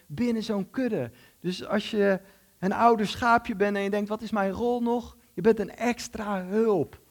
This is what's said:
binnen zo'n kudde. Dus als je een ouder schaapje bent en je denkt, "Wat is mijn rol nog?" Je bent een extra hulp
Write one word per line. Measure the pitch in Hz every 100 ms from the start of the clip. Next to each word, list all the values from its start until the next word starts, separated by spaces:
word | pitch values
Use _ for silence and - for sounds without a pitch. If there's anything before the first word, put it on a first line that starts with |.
| -
binnen | 147 240 226
zo'n | 214 202 190
kudde. | - 247 190 117 - - _
Dus | 175 180 -
als | 208 -
je | 214 196 190 - - _ _
een | 185
ouder | 202 233 226 202
schaapje | - 240 233 240 196
bent | 202 202
en |
je | 196
denkt, | 208 208
"Wat | 220
is | 220
mijn | 214 196
rol | 185 240 240
nog?" | 233 240 233 - _
Je | -
bent | 202 220
een | 180 -
extra | 233 233 - 214 208 196
hulp | 185 214 226 190 135 - _